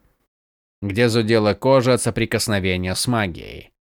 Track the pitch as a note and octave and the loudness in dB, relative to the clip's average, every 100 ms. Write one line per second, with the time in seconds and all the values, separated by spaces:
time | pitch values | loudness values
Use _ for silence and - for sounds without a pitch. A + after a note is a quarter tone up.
0 | _ _ _ _ _ _ _ _ G2+ G2 | _ _ _ _ _ _ _ _ -6 0
1 | A#2+ A2+ G#2+ A2+ G#2 G2 C3 C3+ B2 A#2+ | 2 2 2 2 2 0 2 4 4 0
2 | A#2+ A2+ A2+ A2 - G2+ F#2 F#2 F2+ - | 0 -2 -2 -2 -2 -2 0 -2 -2 -4
3 | - A#2 G2 D#2+ - - - _ _ | -2 -2 -2 -6 -14 -18 -20 _ _